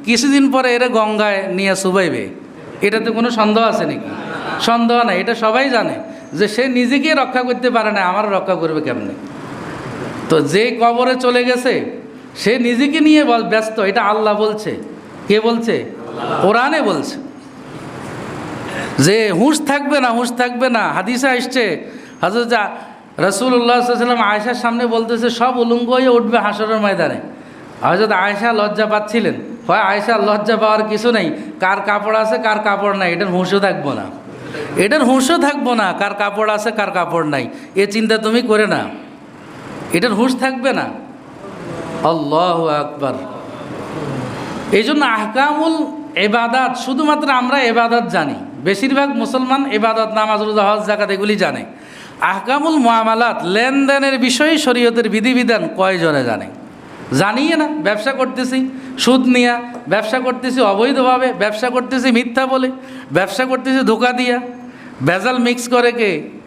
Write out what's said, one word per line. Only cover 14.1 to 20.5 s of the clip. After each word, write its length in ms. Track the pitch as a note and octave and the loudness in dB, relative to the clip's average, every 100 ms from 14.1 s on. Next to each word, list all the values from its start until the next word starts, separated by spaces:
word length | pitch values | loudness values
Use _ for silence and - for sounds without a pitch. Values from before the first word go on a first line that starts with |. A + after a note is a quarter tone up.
| G#3+ G#3+ | 2 2
বলছে। 420 | G#3 G#3+ G#3 E3+ A2+ - - - - - | 2 0 -2 -6 -8 -10 -16 -18 -14 0
কে 120 | G#3 | 2
বলছে? 440 | A3+ A#3 A3+ D3+ A2 - - - - - | 2 0 0 -2 -4 -12 -12 -8 -4 2
কোরআনে 400 | F#3 A3+ C#4 D#4 | 2 4 2 0
বলছে 340 | G#3 D#3 - - - - - - - - - - - - - - - - - - - - | 0 -2 -4 -10 -14 -16 -20 -20 -18 -16 -14 -14 -12 -12 -12 -10 -10 -10 -10 -8 -6 0
যে 340 | C#3+ G#3+ G#3+ | 2 4 2
হুঁশ 300 | E3+ C4 D4 - | 2 2 2 0
থাকবে 340 | C#4+ C#4 C#4+ | -2 0 0
না, 100 | B3 | 2
হুঁশ 220 | A#3 B3 | 0 -2
থাকবে 380 | A#3+ B3 | -2 -2